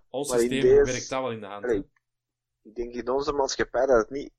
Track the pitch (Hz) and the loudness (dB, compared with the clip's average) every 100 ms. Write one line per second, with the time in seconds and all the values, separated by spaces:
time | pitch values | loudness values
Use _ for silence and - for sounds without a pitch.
0 | - 127 139 120 120 135 131 139 135 123 | -6 -8 -2 0 2 2 6 6 6 0
1 | - 131 131 113 101 101 120 104 - _ | -6 -6 -6 -6 -10 -8 -2 -2 -4 _
2 | _ _ _ _ _ _ 110 113 120 120 | _ _ _ _ _ _ -18 -10 -10 -8
3 | 117 135 143 143 135 - 113 117 135 120 | -4 -4 -2 -2 -2 -2 -4 0 2 4
4 | 107 139 - | 2 -4 -12